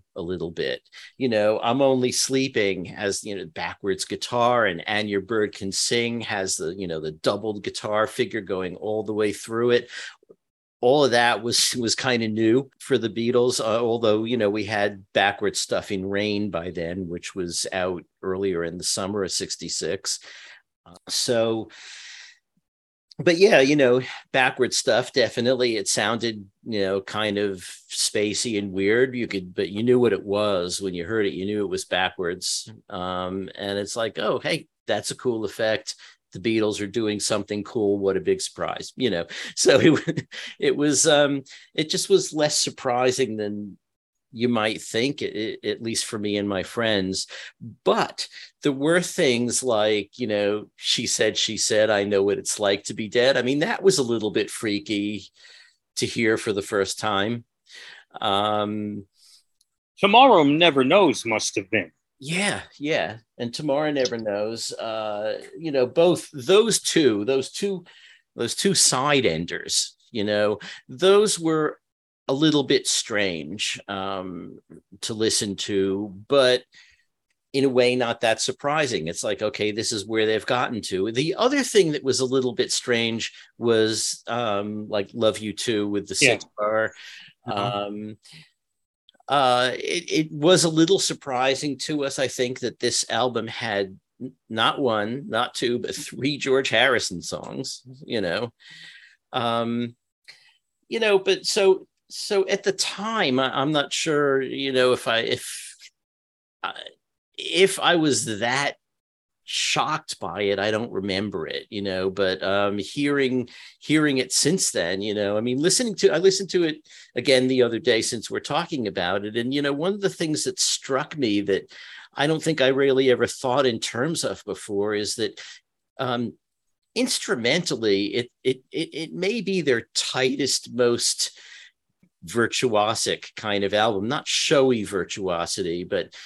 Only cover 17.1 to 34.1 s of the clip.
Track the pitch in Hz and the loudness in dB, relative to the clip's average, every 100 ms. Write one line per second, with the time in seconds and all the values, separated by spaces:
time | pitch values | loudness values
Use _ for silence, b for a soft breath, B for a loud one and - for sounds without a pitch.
17.1 | 85 - 98 87 82 - 95 92 90 - | -8 -10 -8 -6 -6 -4 -2 -2 -4 -10
18.1 | _ 95 92 98 85 82 90 82 - 98 | _ -6 -2 -2 -2 -4 -6 -4 -4 -4
19.1 | 104 90 - 87 - 85 - 78 95 - | -4 -4 -4 -6 -8 -8 -6 -4 -4 -6
20.1 | - B B B B _ _ 87 90 - | -8 B B B B _ _ -20 -20 -6
21.1 | - - 117 113 113 107 B B B B | -4 0 2 2 -2 -6 B B B B
22.1 | B B B _ _ _ _ _ _ _ | B B B _ _ _ _ _ _ _
23.1 | - 156 170 196 160 135 147 127 127 127 | -2 2 6 8 8 8 6 6 4 2
24.1 | B - 135 127 135 117 - - 113 123 | B -2 2 2 2 0 0 2 2 2
25.1 | 135 110 - 120 127 123 110 98 - 104 | 2 2 2 0 2 2 0 -2 0 0
26.1 | 113 117 107 98 _ 120 107 95 98 95 | 0 -2 -6 -12 _ -6 -2 0 -2 -4
27.1 | 107 107 101 104 92 - - - - - | -4 -2 0 -2 -4 -12 -18 -10 -4 -2
28.1 | 110 107 98 123 104 101 92 98 117 131 | 0 -2 -2 -2 -4 -4 0 2 2 2
29.1 | 123 104 98 90 98 92 101 120 123 123 | -2 -6 -6 -6 -6 -4 0 2 4 4
30.1 | 95 104 101 104 95 87 - 98 90 85 | 2 0 0 0 0 -2 -4 -6 -6 -4
31.1 | 113 101 76 95 104 98 92 - 90 92 | -2 -2 -2 -4 -2 -2 -4 -2 -2 -2
32.1 | - 87 90 - - - 110 - 95 90 | -2 -6 -4 -6 -6 -8 -18 -14 -8 -6
33.1 | 92 92 95 92 - 101 101 101 120 113 | -4 -4 -6 -8 -8 -6 -4 -4 -4 -4